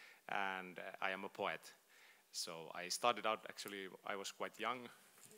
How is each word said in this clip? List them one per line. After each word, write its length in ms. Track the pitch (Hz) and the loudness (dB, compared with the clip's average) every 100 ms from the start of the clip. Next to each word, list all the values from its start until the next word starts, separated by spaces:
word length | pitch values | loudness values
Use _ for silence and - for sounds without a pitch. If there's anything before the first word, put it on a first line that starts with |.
| - - - | -18 -12 0
and, 500 | 101 98 95 92 87 | 2 2 0 -4 -6
uh, 260 | 95 - 98 | -8 0 2
I 60 | |
am 120 | 95 | 2
a 60 | 98 | -2
poet. 420 | - 95 80 - - - - - - - | 0 2 2 -6 -18 -20 -20 -20 -20 -8
So 400 | - - 82 80 | -4 -2 -4 -6
I 160 | 87 87 | -6 0
started 360 | - 120 107 110 | 6 6 6 4
out, 200 | 110 - | 2 -2
actually, 380 | - 101 101 95 - 104 | -6 -4 -4 -4 -6 -4
I 100 | 98 | -2
was 160 | 98 | -2
quite 280 | - 95 - | -2 -4 0
young. 280 | 110 127 120 - - - - | 0 2 -4 -12 -20 -20 -20